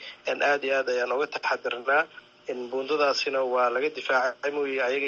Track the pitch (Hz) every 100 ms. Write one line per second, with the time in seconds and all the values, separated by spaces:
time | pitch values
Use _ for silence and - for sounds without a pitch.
0 | - - - 131 139 143 135 135 131 123
1 | 120 127 151 - - 127 127 120 123 143
2 | 165 - - - - 123 123 127 135 151
3 | 143 127 151 135 131 127 123 117 151 143
4 | - 127 127 120 139 147 139 135 123 139